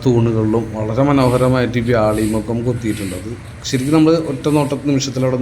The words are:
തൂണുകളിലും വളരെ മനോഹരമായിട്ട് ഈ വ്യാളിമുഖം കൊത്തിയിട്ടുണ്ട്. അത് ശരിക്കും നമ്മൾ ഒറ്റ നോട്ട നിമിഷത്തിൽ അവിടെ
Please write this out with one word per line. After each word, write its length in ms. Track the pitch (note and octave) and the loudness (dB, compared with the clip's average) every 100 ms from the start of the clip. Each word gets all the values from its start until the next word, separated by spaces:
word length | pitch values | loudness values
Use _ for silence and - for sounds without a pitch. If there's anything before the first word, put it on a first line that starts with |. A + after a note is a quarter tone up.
തൂണുകളിലും 600 | C3+ A#2 A#2 A2 A2 A2+ A2 A2 | 2 2 2 2 2 0 -2 -6
വളരെ 240 | G#2+ A2 C#3+ | -4 0 2
മനോഹരമായിട്ട് 680 | C#3 B2+ B2 B2+ B2+ A#2 A#2+ | 4 4 2 2 2 0 -2
ഈ 20 | A#2 | 0
വ്യാളിമുഖം 680 | A#2 G#2+ G#2+ A2 A2 G2+ A#2 A#2+ | 2 2 2 0 -2 -4 -4 -2
കൊത്തിയിട്ടുണ്ട്. 480 | A#2 A2 G#2+ G2 F#2 | -4 -4 -4 -6 -8
അത് 100 | G#2+ A#2+ - - - | -10 -12 -14 -14 -6
ശരിക്കും 260 | C3+ C3 D#3+ | -4 2 4
നമ്മൾ 160 | D#3 E3 D#3 | 4 4 0
ഒറ്റ 140 | C3 D3+ D3+ | -4 0 0
നോട്ട 160 | C#3 C#3 D3 | 0 -2 0
നിമിഷത്തിൽ 320 | C#3 C3+ B2 C3 | 0 -2 -2 -2
അവിടെ 140 | B2+ | 0